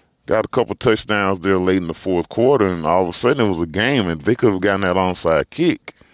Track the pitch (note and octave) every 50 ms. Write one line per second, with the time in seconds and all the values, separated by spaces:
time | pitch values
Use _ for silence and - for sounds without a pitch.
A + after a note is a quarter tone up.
0 | _ _ _ _ _ - G2+ A2 G#2+ - - B2+ A2+ G2 G2+ - - B2 A2 A2
1 | - - G#2+ G#2 G2 F#2+ G2 F2+ E2 G2 G2 F#2 F#2 F#2 F#2 F#2+ F2 E2 D#2+ -
2 | - F#2+ F#2 F2 E2 - - A2 A#2+ C3 C#3+ B2 G#2 F#2+ F2+ E2+ D#2 D#2+ E2+ F#2
3 | F#2+ E2+ D#2+ - - A#2+ D3+ C#3 A2+ G2+ F#2 E2 E2+ D#2+ D2+ F#2+ A2 B2+ C#3+ B2+
4 | G2 F2 E2 D#2 C#2+ G2 B2+ - - A2+ G2 F#2 F#2 G2+ G2 F#2+ G2 F2+ F2+ F#2
5 | F#2 F#2 F2+ - - E2+ D#2+ D2 C2+ - - - E3+ E3+ - - _ - - _
6 | _ _